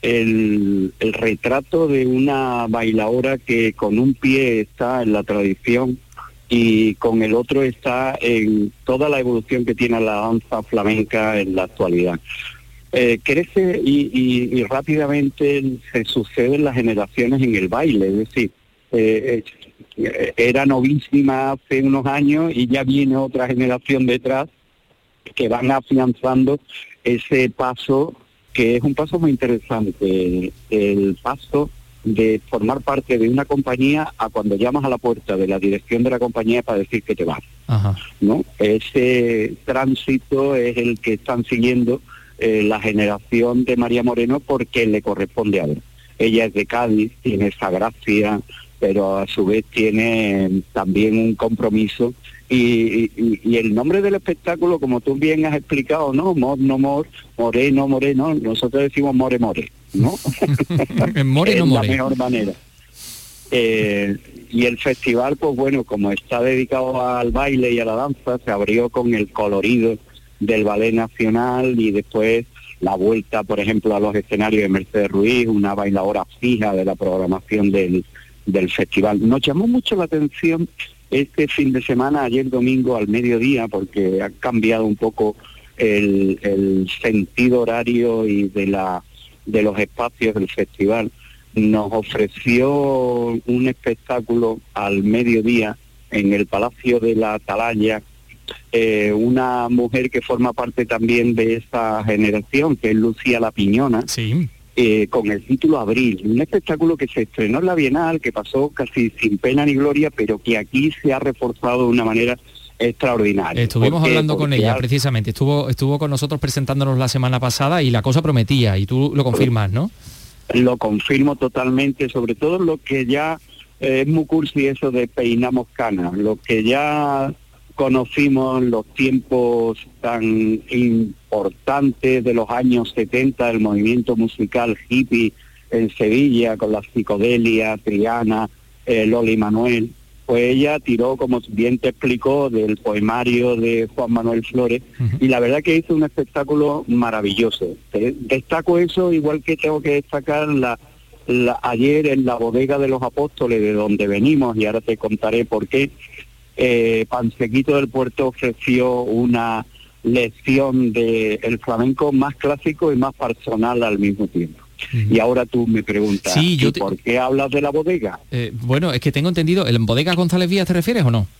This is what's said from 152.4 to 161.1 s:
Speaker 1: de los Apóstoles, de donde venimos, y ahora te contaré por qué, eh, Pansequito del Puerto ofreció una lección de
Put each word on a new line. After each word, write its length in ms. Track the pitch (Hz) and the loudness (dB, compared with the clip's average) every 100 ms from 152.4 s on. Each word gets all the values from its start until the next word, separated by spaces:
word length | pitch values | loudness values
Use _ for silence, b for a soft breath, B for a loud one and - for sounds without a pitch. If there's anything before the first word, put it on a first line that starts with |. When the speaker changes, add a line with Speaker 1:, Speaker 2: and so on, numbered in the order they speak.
| 117 117 135 143 | -2 0 0 0
Speaker 1:
de 100 | 135 | 0
los 140 | 131 | -2
Apóstoles, 580 | 123 - 147 - 123 113 | -4 -4 -6 -4 -2 0
de 120 | 104 | 0
donde 340 | 104 104 104 101 | 0 0 0 0
venimos, 480 | 101 123 151 127 110 | 2 2 4 2 0
y 100 | 107 | -2
ahora 140 | 110 | -2
te 160 | 113 110 | -4 -4
contaré 480 | 107 104 110 117 | -2 -2 -2 -2
por 240 | 117 110 104 | -2 -4 -2
qué, 220 | 131 139 - B B B - - - | -2 -2 -6 B B B -20 -18 -2
eh, 500 | 127 120 113 113 110 | 0 2 2 0 -2
Pansequito 680 | 123 117 - 120 123 135 143 | -2 -4 -2 -2 0 2 0
del 120 | 135 | 0
Puerto 400 | 131 127 - 131 | -2 -4 -2 -4
ofreció 720 | 123 127 113 - 123 123 123 | -2 -6 -4 0 2 2 0
una 640 | 123 113 120 120 117 113 110 B B _ | -2 0 2 2 0 -4 -8 B B _
lección 920 | - 123 117 - - 135 135 131 123 | 0 0 0 -4 0 2 2 2 2
de 420 | 110 117 | 2 0